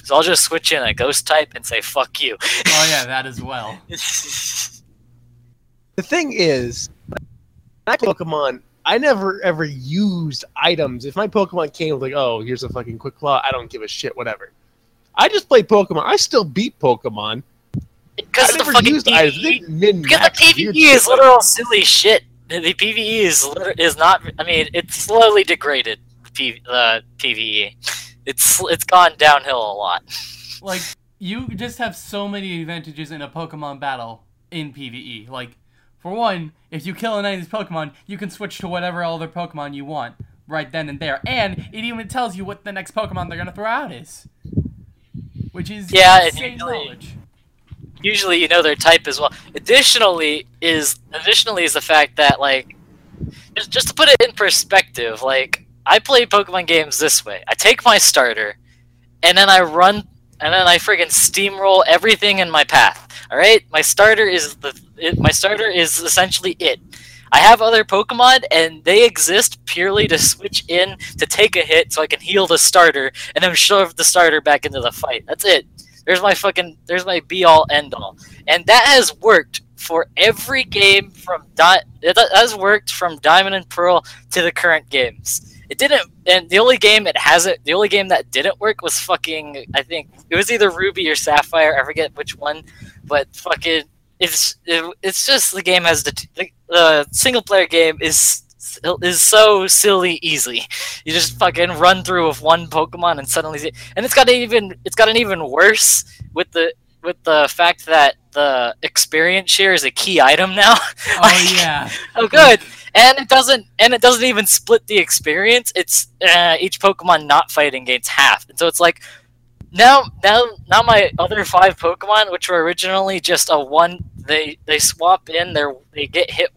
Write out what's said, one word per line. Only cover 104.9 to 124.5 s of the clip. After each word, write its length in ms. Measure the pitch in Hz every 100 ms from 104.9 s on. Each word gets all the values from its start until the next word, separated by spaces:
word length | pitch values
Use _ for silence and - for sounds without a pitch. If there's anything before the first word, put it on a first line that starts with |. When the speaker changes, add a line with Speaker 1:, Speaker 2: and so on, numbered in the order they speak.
| -
Speaker 1:
gotten 220 | 220 226
even 320 | 214 175 143
worse 560 | 143 196 214 - - - - -
with 180 | 160 180
the, 220 | 170 165 - _ _
with 200 | 170 -
the 240 | 165 151 143
fact 360 | - 170 175 -
that 300 | 160 139 - _
the 420 | 147 143 127 120 -
experience 680 | 156 - - 156 170 190 185
share 240 | - 196
is 100 | 170
a 80 | 139
key 300 | - - 175
item 320 | 131 156 190
now. 220 | 190 208 226
<laughs> 280 | - - - -
Speaker 2:
Oh, 20 |
Speaker 1:
Like, 340 | 220 180 180 180
Speaker 2:
yeah. 320 | 165 147 156 - - -
Speaker 1:
oh, 120 | 220
good. 320 | 302 285 214 - - - 214
And 220 | 254 269
it 80 | 254
doesn't, 380 | 262 254 254 - -
and 160 | 233
it 80 | 240
doesn't 220 | 247 240
even 220 | 254 208 196
split 420 | - - 226 -
the 100 | 208
experience. 760 | 165 - 151 160 214 240 - 185
It's, 320 | 175 - - _ 185
uh, 300 | 170 175 160
each 200 | 190 -
Pokemon 480 | 196 190 180 160 147
not 240 | 147 -
fighting 320 | 160 147 131
gains 240 | 127 123 -
half. 400 | - 135 98 -
And 80 | -
so 100 | 165
it's 120 | -
like, 220 | 170 - - - _ _ _ _ -
now, 320 | 180 247 277 233 -
now, 220 | 196 226 240 202 -
now 120 | 202
my 300 | 233 214 180 -
other 240 | 175 214 185
five 320 | 180 190 180
Pokemon, 540 | 170 180 196 214 202
which 180 | 175 -
were 140 | 175
originally 560 | 165 175 185 190 190 185
just 300 | 165 170 -
a 80 | 156
one, 400 | 135 151 170 180 - -
they, 420 | 139 156 151